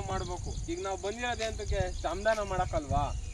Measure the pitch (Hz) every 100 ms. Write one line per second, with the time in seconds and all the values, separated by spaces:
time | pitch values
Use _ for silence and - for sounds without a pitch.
0 | 196 190 180 180 - - - 170 196 185
1 | 190 233 247 233 220 220 202 208 185 -
2 | 165 175 220 220 196 185 185 170 147 143
3 | 135 117 -